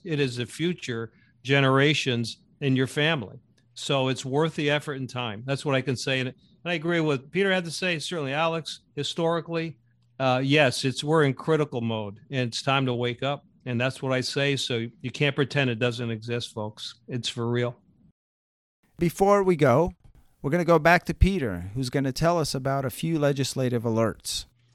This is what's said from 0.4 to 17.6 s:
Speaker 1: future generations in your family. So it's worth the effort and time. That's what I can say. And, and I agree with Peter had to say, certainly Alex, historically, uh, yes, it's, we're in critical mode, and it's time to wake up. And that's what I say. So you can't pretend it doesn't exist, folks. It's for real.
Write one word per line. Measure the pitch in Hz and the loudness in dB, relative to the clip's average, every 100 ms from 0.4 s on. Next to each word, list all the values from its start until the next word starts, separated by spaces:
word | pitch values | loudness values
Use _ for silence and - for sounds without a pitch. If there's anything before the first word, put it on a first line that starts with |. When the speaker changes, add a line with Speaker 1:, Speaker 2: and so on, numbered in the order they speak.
| 123 | -8
Speaker 1:
future | - 165 165 - 117 117 _ _ _ | -4 -4 -4 -6 -8 -8 _ _ _
generations | 123 139 135 135 143 139 - 120 113 - _ - | 0 4 6 6 4 2 0 -2 -2 -8 _ -6
in | 143 131 | 0 2
your | 131 | 0
family. | - 151 165 98 120 _ _ _ | 0 0 0 -4 -14 _ _ _
So | - - 139 131 | -12 -4 0 0
it's | 127 135 | -2 -4
worth | 135 160 151 | -2 -2 -2
the | 147 | 0
effort | 147 143 139 | 0 -2 -8
and | 127 | -8
time. | 127 120 104 127 | -6 -8 -8 -6
That's | 139 | -4
what | 156 | 0
I | 135 | 0
can | 131 123 | 0 -4
say. | - 131 | -2 -2
And, | 127 | -4
and | - _ _ 170 | -8 _ _ -6
I | |
agree | 175 160 170 | -4 0 0
with | 156 139 139 | 2 0 -2
Peter | 175 196 | -2 0
had | 185 170 | 0 -2
to | |
say, | 147 185 165 | -6 -4 -4
certainly | - 175 139 | -4 -6 -4
Alex, | 143 165 165 - - _ - | 0 0 -2 -6 -14 _ -8
historically, | 143 - 165 170 156 165 165 - _ _ _ - | -6 -2 0 0 -2 -6 -6 -10 _ _ _ -2
uh, | 135 127 | 2 2
yes, | 135 147 139 - | 4 6 6 4
it's, | 135 127 | -2 -4
we're | 147 160 | 2 4
in | 143 | 4
critical | 127 - 156 143 127 | 2 0 2 2 -2
mode, | 117 113 104 98 - | -2 -4 -6 -12 -8
and | 135 123 | -4 -4
it's | - | -4
time | - 135 131 | 0 2 2
to | |
wake | 120 120 120 | -2 -2 -4
up. | 135 143 _ _ - | -4 -6 _ _ -6
And | 117 | -2
that's | 127 131 | -2 -2
what | 135 | -2
I | 127 | -2
say. | 123 - 143 135 | -2 -2 0 0
So | - 120 117 - | -2 -4 -4 -8
you | 127 | -10
can't | - 147 135 | 0 0 2
pretend | 131 143 135 | 0 2 0
it | 113 | 2
doesn't | 123 117 120 | -2 -2 -4
exist, | 110 113 120 - | -6 -4 -6 -6
folks. | - 107 - - - - | -8 -10 -10 -14 -14 -8
It's | 127 113 | -6 -6
for | - 117 | -4 -2
real. | 120 | 0